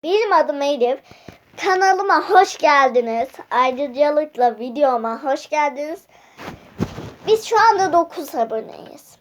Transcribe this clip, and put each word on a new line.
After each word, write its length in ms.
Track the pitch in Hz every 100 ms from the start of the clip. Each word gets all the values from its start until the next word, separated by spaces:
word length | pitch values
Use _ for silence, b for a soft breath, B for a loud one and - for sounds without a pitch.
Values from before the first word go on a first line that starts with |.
| 311
Benim 260 | 403 440
adım 300 | 349 294 285
Elif. 380 | 285 285 240 269 B B B B _ -
Kanalıma 720 | 392 370 381 370 392 320 -
hoş 280 | 370 381 -
geldiniz. 720 | 311 285 269 240 233 226 269 - -
Ayrıcalıkla 1080 | 240 262 254 285 247 294 302 302 240 247 220
videoma 680 | 247 240 277 240 226 226
hoş 240 | 277 294 -
geldiniz. 580 | 302 294 254 302 349 _ b b b - - - - - - - - -
Biz 180 | 440
şu 160 | - 440
anda 320 | 453 403 381
dokuz 420 | 339 330 - 277
aboneyiz. 840 | 302 226 226 185 - - - _ _